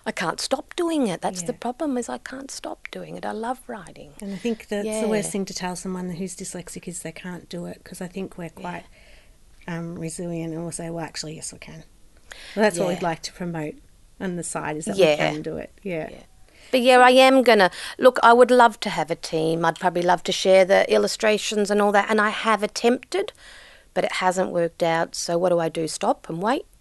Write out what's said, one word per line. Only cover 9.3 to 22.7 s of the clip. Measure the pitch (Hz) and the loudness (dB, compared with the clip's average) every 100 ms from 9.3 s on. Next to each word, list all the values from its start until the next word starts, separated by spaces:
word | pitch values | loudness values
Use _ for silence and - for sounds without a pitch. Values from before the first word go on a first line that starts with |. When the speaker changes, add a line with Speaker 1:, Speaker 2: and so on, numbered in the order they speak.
| _ - - - | _ -20 -20 -10
Speaker 2:
um, | 170 170 175 | -10 -8 -10
resilient | 165 - 175 170 165 160 | -10 -8 -6 -6 -6 -8
and | |
we'll | 170 | -8
say, | 160 165 | -8 -8
"Well, | 165 156 | -8 -10
actually, | - 156 156 | -10 -12 -12
yes, | - | -14
I | - | -14
can." | - 160 - _ - _ - - - - | -18 -20 -20 _ -20 _ -20 -20 -10 0
Well, | |
that's | 214 175 | 0 2
what | 185 | -2
Speaker 1:
Yeah. | 175 | -2
Speaker 2:
we'd | |
like | 180 160 | -4 -4
to | - | -8
promote | - 175 165 151 - - _ - - | -10 -8 -6 -8 -10 -20 _ -20 -10
on | 196 175 | -8 -6
the | |
side, | 160 165 151 151 | -6 -6 -6 -6
is | 170 | -4
that | 196 | 2
Speaker 1:
Yeah. | 165 | 4
Speaker 2:
we | 151 156 151 | 4 0 -2
can | |
do | 156 160 | -8 -10
it. | - _ | -12 _
Yeah. | 202 170 151 | -10 -8 -8
Speaker 1:
Yeah. | - - - - _ - | -14 -20 -20 -20 _ -4
But | 262 | 2
yeah, | 247 254 | 6 8
I | 247 | 10
am | 254 262 269 | 10 8 8
gonna, | 240 220 180 - - - | 6 6 6 2 -12 2
look, | - - | 4 6
I | 226 | 6
would | 240 247 | 8 8
love | 247 233 214 | 8 6 4
to | 208 | -6
have | 170 156 | -4 -4
a | 165 | -6
team. | - 160 160 165 165 | -4 -2 0 0 0
I'd | 165 | 0
probably | 180 170 | 0 0
love | 175 175 | 2 2
to | - | 0
share | 185 196 190 180 | -2 6 6 8
the | 190 190 | 4 4
illustrations | 214 202 - 220 208 - 208 196 | 2 2 0 0 0 0 -2 0
and | 208 | 2
all | 208 | 4
that, | 202 202 | 2 2
and | 214 | 2
I | 208 | 0
have | 202 220 214 | 0 0 0
attempted, | 214 | 0